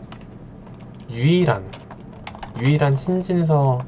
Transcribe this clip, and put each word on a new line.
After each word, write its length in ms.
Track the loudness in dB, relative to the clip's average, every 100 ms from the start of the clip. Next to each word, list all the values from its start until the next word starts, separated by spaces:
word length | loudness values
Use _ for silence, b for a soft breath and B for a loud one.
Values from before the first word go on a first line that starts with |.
| -18 -18 -18 -18 -18 -18 -18 -18 -16 -16 -10
유일한, 540 | 2 4 6 4 2 -2 -14 -16 -18 -18 -16 -14 -14 -12 0
유일한 360 | 2 4 4
신진서 840 | 2 0 -2 0 2 4 4 4 2